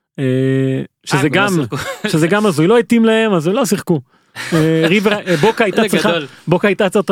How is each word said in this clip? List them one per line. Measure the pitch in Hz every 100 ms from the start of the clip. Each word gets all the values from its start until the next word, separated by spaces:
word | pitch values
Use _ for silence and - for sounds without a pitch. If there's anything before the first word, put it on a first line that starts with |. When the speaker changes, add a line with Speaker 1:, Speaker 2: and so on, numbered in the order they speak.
| _ -
Speaker 1:
אה, | 131 131 131 135 135 131 135 _
שזה | - 151
Speaker 2:
אה, |
הם | 147
לא | 160
Speaker 1:
גם, | 202 180
Speaker 2:
שיחקו. | 123 139 -
Speaker 1:
<laughs> | 539 208
שזה | 170 165
גם | 208 214
הזוי, | 147 160
לא | 240
התאים | 233 233
להם, | 226 220 226
אז | 185 151
הם |
לא | 214 247
שיחקו. | 185 - 160 - _ _ - -
אה, | 165 156 160 160
Speaker 2:
<laughs> |
Speaker 1:
ריבר, | 202 202
אה, | 208 185 165
בוקה | 190 226
הייתה | 220 190
Speaker 2:
איזה | 214 185
Speaker 1:
צריכה, | 202
Speaker 2:
גדול. | 170 139 - -
Speaker 1:
בוקה | 170 208
הייתה | 185 196
צר-, | 214 -